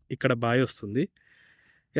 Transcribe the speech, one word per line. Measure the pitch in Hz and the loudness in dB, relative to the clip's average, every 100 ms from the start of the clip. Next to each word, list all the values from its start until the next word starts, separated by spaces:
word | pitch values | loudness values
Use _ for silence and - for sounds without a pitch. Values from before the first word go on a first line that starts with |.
| - | -12
ఇక్కడ | 131 135 | -2 0
బావి | 120 117 127 | 2 2 2
వస్తుంది, | 127 - 104 113 190 _ _ _ _ _ _ _ | 2 -2 -6 -4 -4 _ _ _ _ _ _ _
ఇక | _ | _